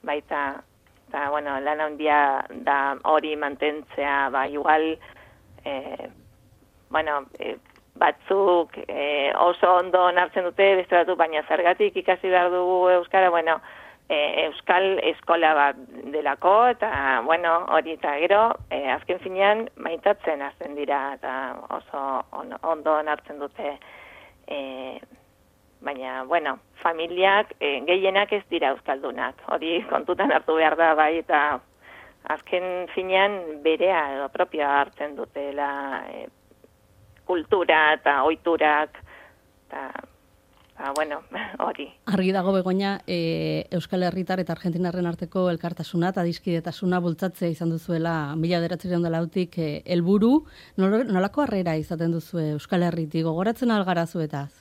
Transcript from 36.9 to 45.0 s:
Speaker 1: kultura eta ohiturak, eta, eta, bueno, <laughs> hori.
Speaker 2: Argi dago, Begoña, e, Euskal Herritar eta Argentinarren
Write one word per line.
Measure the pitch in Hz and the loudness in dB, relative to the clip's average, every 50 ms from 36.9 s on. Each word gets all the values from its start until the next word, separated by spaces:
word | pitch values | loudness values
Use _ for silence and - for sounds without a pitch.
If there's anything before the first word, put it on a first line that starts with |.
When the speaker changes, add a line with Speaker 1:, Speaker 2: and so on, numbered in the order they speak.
| _ _ - _ - _ _ | _ _ -20 _ -20 _ _
Speaker 1:
kultura | - 185 170 151 - 220 190 175 - 165 156 156 151 156 | -4 -4 -4 0 0 0 0 4 4 4 6 6 4 4
eta | - - 143 143 139 131 | 2 2 2 2 4 2
ohiturak, | 156 160 156 _ 175 165 156 156 151 151 147 151 151 _ - - - - - - - _ _ _ _ _ _ _ _ | 0 0 0 _ -2 0 2 4 2 4 2 0 -4 _ -20 -20 -20 -20 -20 -20 -20 _ _ _ _ _ _ _ _
eta, | - 143 139 135 - - - _ _ _ _ _ _ _ _ _ _ _ _ _ _ - | -14 -14 -12 -12 -14 -16 -18 _ _ _ _ _ _ _ _ _ _ _ _ _ _ -10
eta, | 135 139 139 | -8 -6 -2
bueno, | 147 156 151 147 151 - _ | -2 -2 -4 -4 -10 -10 _
<laughs> | - - - - - - | -10 -10 -10 -10 -4 -4
hori. | - - - - 143 143 - _ _ | -4 -4 -4 -6 -12 -14 -14 _ _
Speaker 2:
Argi | - 190 190 185 185 | -2 0 0 2 2
dago, | 190 196 175 190 196 | 0 2 0 2 2
Begoña, | 190 180 185 180 190 196 196 196 - - | 2 0 0 0 0 0 -2 -4 -6 -6
e, | - 185 175 165 165 160 160 160 156 156 156 - - | -6 -4 -2 -2 -2 -2 -2 -2 -2 -4 -4 -6 -4
Euskal | - 175 151 - - 180 180 | -6 -6 -4 -4 -2 -2 -2
Herritar | 175 175 185 180 - 185 185 | -2 -2 -4 -4 -4 -4 -4
eta | 175 - 165 | -2 -4 -6
Argentinarren | - - 180 165 175 185 175 170 185 | -4 -4 -4 -2 -2 -2 -2 -2 -2